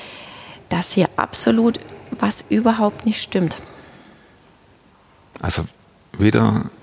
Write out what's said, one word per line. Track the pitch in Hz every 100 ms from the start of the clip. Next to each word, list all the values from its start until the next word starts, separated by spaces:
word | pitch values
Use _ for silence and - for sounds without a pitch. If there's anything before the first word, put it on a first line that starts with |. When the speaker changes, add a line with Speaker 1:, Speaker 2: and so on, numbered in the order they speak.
| - - - - - - -
Speaker 1:
dass | 175 -
hier | - 175 -
absolut | - - - 226 233 - - - -
was | - 208 - -
überhaupt | 214 233 226 208 - 226
nicht | 214
stimmt. | - 190 165 - - - - - - - _ _ _ _ _ _ _ _ _ _ _ -
Speaker 2:
Also | 90 87 80 _ _ _ _ -
wieder | 104 113 110 107 - -